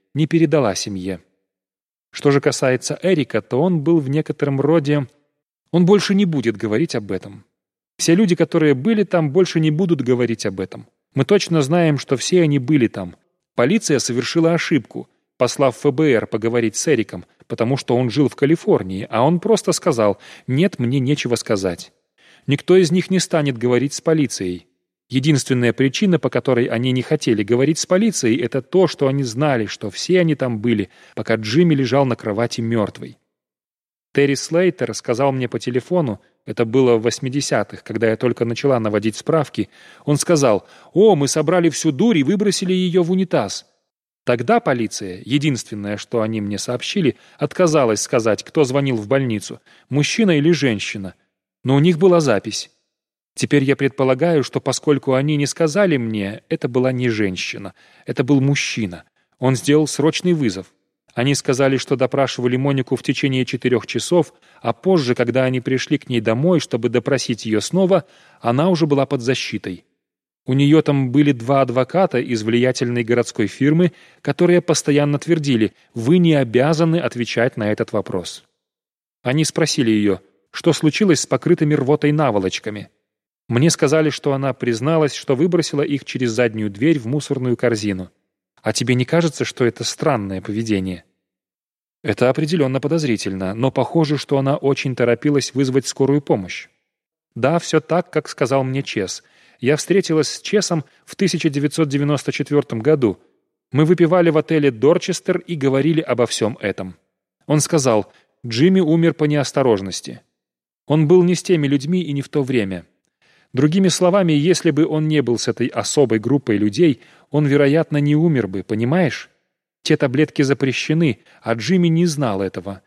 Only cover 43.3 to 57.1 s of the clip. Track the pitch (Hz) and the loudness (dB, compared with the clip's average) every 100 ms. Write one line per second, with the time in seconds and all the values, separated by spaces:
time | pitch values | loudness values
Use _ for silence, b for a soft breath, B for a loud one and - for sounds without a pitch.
43.3 | 151 98 - - _ _ _ _ _ - | -2 -2 -8 -16 _ _ _ _ _ -4
44.3 | 120 120 233 175 127 107 - 98 92 - | -2 2 0 2 -2 -2 -6 -12 -12 -4
45.3 | 143 147 120 - 104 101 104 - 117 110 | 0 0 -2 -6 -10 -6 -8 -4 -2 -2
46.3 | 110 101 101 - 123 - 208 147 - b | -4 -4 -6 -6 -6 -4 0 0 -2 b
47.3 | b 151 - 175 156 120 107 - 127 113 | b -6 0 2 4 2 0 0 0 0
48.3 | 101 - 165 131 139 139 117 104 139 131 | -2 -2 0 0 0 -2 -2 -2 -2 0
49.3 | 104 - - b b b 135 143 - 208 | -4 -8 -16 b b b -2 -2 0 2
50.3 | 151 156 160 139 101 - 107 92 - _ | 4 2 2 0 -2 -6 -10 -12 -16 _
51.3 | _ _ _ 127 139 165 156 190 175 143 | _ _ _ 0 4 4 4 4 4 4
52.3 | 101 110 - - _ _ _ _ _ _ | 0 -2 -10 -12 _ _ _ _ _ _
53.3 | - - 143 135 135 139 - 131 127 170 | -8 0 2 2 0 0 0 0 2 2
54.3 | 160 123 131 - 127 - 139 - 131 147 | 0 0 -4 -4 -4 0 0 2 0 0
55.3 | 147 143 - 160 170 196 139 113 107 98 | 0 -2 -2 -2 2 2 0 -2 -4 -4
56.3 | 110 - 160 131 127 127 127 123 | -8 -8 -6 -2 0 0 0 -2